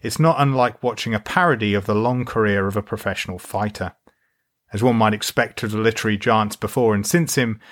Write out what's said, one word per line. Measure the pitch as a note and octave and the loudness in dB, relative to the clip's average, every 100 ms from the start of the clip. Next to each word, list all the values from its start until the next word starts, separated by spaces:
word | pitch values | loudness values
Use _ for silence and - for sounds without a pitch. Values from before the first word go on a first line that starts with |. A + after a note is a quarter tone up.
it's | A#2+ - | -6 0
not | D#3+ C3+ | 2 4
unlike | C#3 C3 B2 - | 2 2 0 0
watching | B2 G#2+ A#2 | -4 -4 -2
a | A2 | -4
parody | - - F3+ A#2+ G#2 G2+ | -2 0 2 2 2 0
of | F#2+ | 0
the | G#2 | 0
long | A2+ B2+ A#2+ | 0 0 -2
career | A2+ G#2+ G2+ G2 | 0 0 2 0
of | G#2 | -2
a | |
professional | G2+ G#2+ G2+ F#2+ - F2+ | -4 -6 -6 -6 -6 -10
fighter. | - G2+ G#2 - F2+ - _ _ _ _ _ _ _ | -8 -4 -4 -4 -10 -10 _ _ _ _ _ _ _
As | G2+ | 0
one | B2 A#2 | 2 4
might | A2 | 4
expect | G#2 - - A2+ - | 2 -2 -2 -2 -2
of | A2 | -4
the | G#2+ | 0
literary | A2 A2 A2 G2+ | 0 0 0 0
giants | B2 A2 G#2 - | 2 2 2 -2
before | G#2 - A#2 G#2 | -4 0 2 2
and | G2+ | 2
since | F3 D#3 - | 0 2 0
him, | A#2+ A2 - | -2 -2 -10